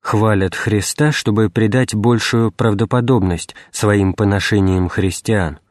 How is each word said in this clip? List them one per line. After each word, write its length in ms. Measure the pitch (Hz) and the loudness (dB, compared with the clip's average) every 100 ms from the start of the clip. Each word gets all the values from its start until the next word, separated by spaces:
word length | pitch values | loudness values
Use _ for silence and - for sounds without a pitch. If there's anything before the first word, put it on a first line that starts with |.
Хвалят 540 | - 110 110 101 95 | -2 0 2 2 0
Христа, 580 | - - 104 95 - 151 | -2 -2 -2 -2 -2 0
чтобы 380 | 147 - 107 107 | 0 -2 0 0
придать 440 | 117 110 123 127 | 0 0 0 0
большую 560 | 107 110 120 - 117 113 | 0 0 0 0 0 -2
правдоподобность 1040 | - 113 101 110 123 120 127 95 85 - - - | 0 0 0 0 0 2 2 2 -2 -6 -18 -18
своим 440 | - 104 104 95 | -4 0 2 2
поношениям 760 | 90 101 101 - 104 95 92 90 | 0 0 0 0 0 2 2 0
христиан 720 | - 92 85 - 110 85 73 _ | -2 -4 -4 -2 -2 -2 -6 _